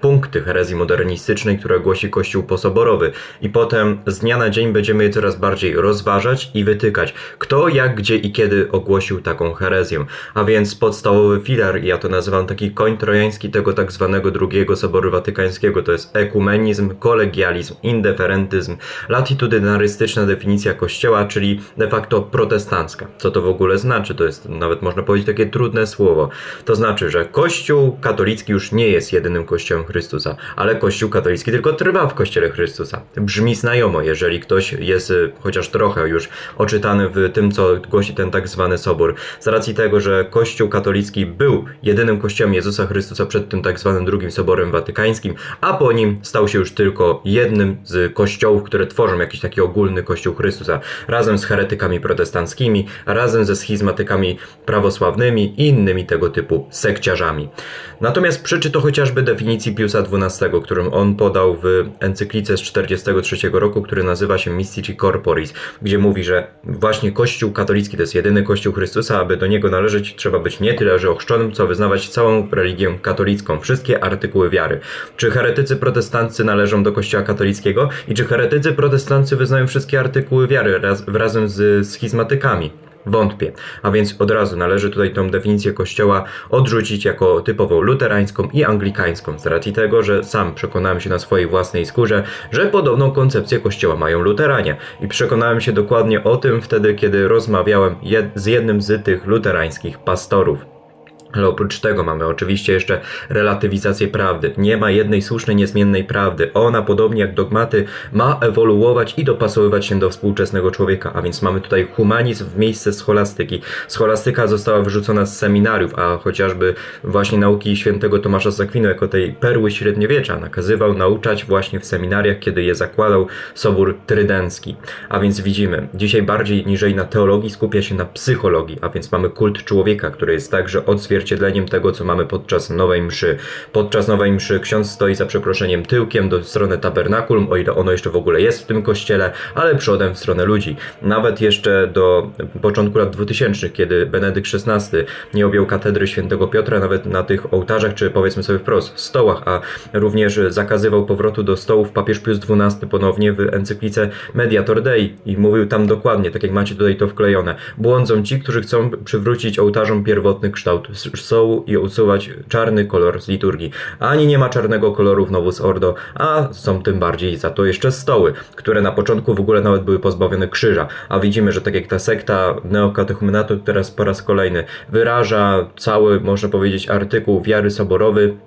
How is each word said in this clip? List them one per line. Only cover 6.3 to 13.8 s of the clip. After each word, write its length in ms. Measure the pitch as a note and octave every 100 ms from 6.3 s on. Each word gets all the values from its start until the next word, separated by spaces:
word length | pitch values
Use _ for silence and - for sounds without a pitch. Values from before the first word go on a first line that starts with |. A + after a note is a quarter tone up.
| C3+ -
i 100 | G#2+
wytykać, 500 | G2+ G#2 A2 G2+ E2 - - -
kto, 300 | - C#3 E3+
jak, 280 | C#3 B2+ A2
gdzie 200 | G2+ A2
i 160 | G2+
kiedy 400 | G#2 G#2+ G2+ F2+
ogłosił 500 | G2 F2 G2 - F#2+
taką 320 | - D#2+ E2+
herezję. 520 | E2 F#2 F#2 F2 D#2+ C#2+ - -
A 100 | G#2+
więc 320 | G#2 G#2+ G#2 -
podstawowy 640 | A2 G#2 A2 G2+ G#2 G2+
filar, 440 | G2+ B2 G2 F#2
ja 140 | F2+ F2
to 120 | F#2+
nazywam 380 | F#2 F2+ F#2+ F#2
taki 240 | G2 G#2
koń 260 | G2+ G#2+ A2
trojański 520 | G#2 G#2 G#2+ G#2 G#2
tego 240 | G#2 G2
tak 180 | F#2+